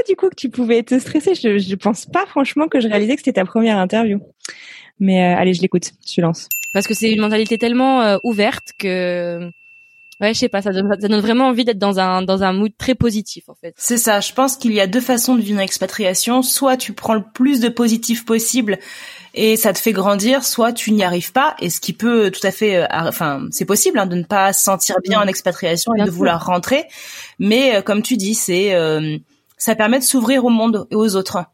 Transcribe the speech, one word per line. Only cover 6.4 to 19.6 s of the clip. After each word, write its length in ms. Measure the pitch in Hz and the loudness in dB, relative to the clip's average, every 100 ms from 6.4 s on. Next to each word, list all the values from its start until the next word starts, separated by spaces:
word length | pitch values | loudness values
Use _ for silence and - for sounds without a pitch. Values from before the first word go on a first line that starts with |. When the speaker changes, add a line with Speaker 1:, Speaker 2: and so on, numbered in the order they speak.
| - - - | -8 -10 -4
Speaker 2:
Parce 120 | 190 202 | -4 -2
que 80 | |
c'est 160 | 214 220 | -2 0
une 80 | 214 | 2
mentalité 360 | 214 214 214 220 | 2 0 0 0
tellement, 440 | 233 247 262 262 | 0 2 2 4
euh, 140 | 220 196 | 2 2
ouverte 480 | 240 208 214 - - - | 0 0 0 -2 -12 -8
que, 680 | 196 185 180 175 175 175 175 - _ _ _ _ _ - | -4 -2 -2 -4 -4 -6 -10 -16 _ _ _ _ _ -2
ouais, 140 | 208 | -2
je 40 | 226 | 0
sais 100 | 240 | 0
pas, 120 | 196 | 0
ça 120 | 202 | -2
donne, 160 | 190 202 202 | -2 0 -2
ça 80 | 208 | 0
donne 120 | 214 | 0
vraiment 260 | 214 240 262 | 2 2 2
envie 160 | 240 | 2
d'être 140 | 240 202 | 0 0
dans 200 | 202 190 | 0 2
un, 240 | 185 185 | 0 0
dans 200 | 185 190 | 0 0
un 100 | 190 | 2
mood 200 | 190 214 - | 0 -2 -2
très 180 | - | -2
positif, 540 | 254 240 208 202 170 - | 0 0 0 -6 -14 -18
en 60 | |
fait. 200 | - 170 - | -18 -18 -8
Speaker 3:
C'est 200 | - 240 | -2 0
ça. 240 | 226 202 | 2 0
Je 120 | 196 | 0
pense 240 | 247 262 - | 0 0 0
qu'il 160 | 233 | 0
y 80 | 208 | 2
a 60 | 190 | 2
deux 140 | 247 | 0
façons 340 | 247 240 254 | 0 0 2
de 60 | 247 | 0
vivre 160 | 202 208 | 2 -2
une 40 | |
expatriation. 800 | 190 - 190 - 185 185 233 254 | -2 -4 -6 -2 -2 0 0 0
Soit 340 | 254 - 269 254 | 0 0 0 0
tu 160 | 240 | -4
prends 220 | - - | -8 -2
le 80 | 220 - | -2 -2
plus 260 | - 262 262 | 0 2 2
de 80 | 233 | 0
positif 560 | 233 233 226 226 226 | 2 0 2 -2 -4
possible 540 | - 226 226 254 208 185 - - - - - | 0 -2 0 -2 -2 -4 -6 -18 -18 -20 -12
et 220 | - 220 | 0 2
ça 160 | 220 | 2